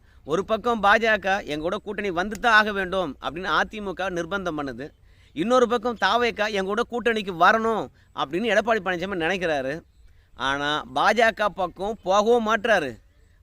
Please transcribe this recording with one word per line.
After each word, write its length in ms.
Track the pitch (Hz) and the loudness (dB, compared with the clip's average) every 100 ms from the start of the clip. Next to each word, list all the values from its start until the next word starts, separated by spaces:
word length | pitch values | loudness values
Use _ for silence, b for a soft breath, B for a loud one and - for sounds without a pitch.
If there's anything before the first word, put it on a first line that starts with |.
| b b | b b
ஒரு 200 | - 170 | -4 -2
பக்கம் 380 | 185 220 240 233 | -2 -2 -2 2
பாஜக 640 | 196 220 220 208 196 196 | 4 4 4 0 2 -2
"எங்க 180 | - 151 | -2 -4
கூட 160 | 160 196 | -4 -6
கூட்டணி 320 | 185 208 202 | -8 -6 -4
வந்து 280 | 165 202 208 | -2 -4 -2
தான் 140 | 233 | 4
ஆக 200 | 214 214 | 6 4
வேண்டும்" 440 | 196 185 190 170 123 | 0 -2 -2 -4 -4
அப்படின்னு 240 | 135 151 | -8 -8
அ 200 | 185 160 | -2 0
தி 160 | 190 214 | 0 -4
மு 120 | 196 | -10
க 180 | 165 190 | -6 -4
நிர்பந்தம் 480 | 175 170 196 180 151 | -4 -4 -4 -4 -6
பண்ணுது. 320 | 139 117 147 _ b b b | -6 -8 -14 _ b b b
இன்னொரு 360 | - 202 254 233 | -6 2 4 4
பக்கம் 280 | 240 240 220 | 2 -2 -2
தாவேகா 460 | 190 233 233 185 214 | 0 2 0 0 -2
"எங்க 120 | 202 | -2
கூட 200 | 190 208 240 | -2 -2 -4
கூட்டணிக்கு 420 | 240 233 220 196 170 | -2 -2 -2 -4 2
வரணும்" 500 | 180 220 226 214 135 b b | 4 4 2 -2 -4 b b
அப்படின்னு 320 | - 143 165 233 | -6 -4 -2 2
எடப்பாடி 320 | 202 214 220 | 2 2 0
பழனிசாமி 380 | 185 180 185 190 | 0 -4 -4 -2
நினைக்கிறாரு. 560 | 160 190 175 147 131 160 - _ - - _ | -2 -2 -2 -2 -2 -6 -12 _ -20 -20 _
ஆனா, 500 | - 131 139 143 151 120 | -6 -2 -2 -2 -2 -4
பாஜக 500 | 131 180 220 226 - | 0 2 4 2 2
பக்கம் 540 | 208 180 180 - 196 226 | -2 -2 -6 -4 -8 -6
போகவும் 440 | 180 196 214 240 214 | 0 2 4 2 2
மாட்றாரு, 500 | 220 226 202 139 110 _ _ _ _ | 0 2 2 0 -8 _ _ _ _